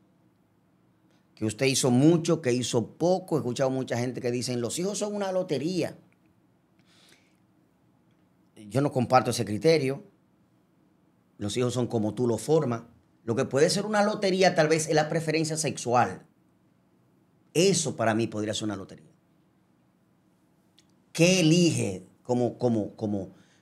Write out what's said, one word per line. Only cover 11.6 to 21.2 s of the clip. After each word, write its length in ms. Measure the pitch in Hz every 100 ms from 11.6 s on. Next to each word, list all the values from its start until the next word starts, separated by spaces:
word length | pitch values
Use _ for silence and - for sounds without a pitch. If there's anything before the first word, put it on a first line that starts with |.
| 123
son 140 | 123 117
como 260 | 117 107
tú 140 | 104 123
los 140 | 110
formas. 420 | - 160 143 117 - _ _ _
Lo 120 | - 117
que 100 | 131
puede 240 | 131 160
ser 160 | 185 208
una 180 | 208
lotería 520 | 202 214 196 190 185 175
tal 120 | 156
vez 200 | 160 156
es 80 | 151
la 140 | 151
preferencia 480 | 165 156 156 156 156
sexual. 680 | 143 101 120 120 101 92 - _ _ _ _ _ _ _ _ _ _ _ _
Eso 420 | 147 190 185 143 107
para 180 | 110 110
mí 120 | 113
podría 260 | 107 107
ser 120 | 104 110
una 100 | 98
lotería. 400 | 92 78 - _ _ _ _ _ _ _ _ _ _ _ _ _ _ _ _ _ _ _ _
Qué 240 | -